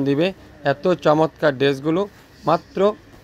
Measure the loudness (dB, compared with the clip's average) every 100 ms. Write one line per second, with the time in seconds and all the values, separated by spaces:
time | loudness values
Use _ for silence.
0 | 0 0 -2 -4 -18 -6 -4 -2 -2 0
1 | 2 2 0 0 -2 0 0 0 -2 -2
2 | -4 -10 -20 -8 -2 -2 -4 -2 -2 -2
3 | -12 -10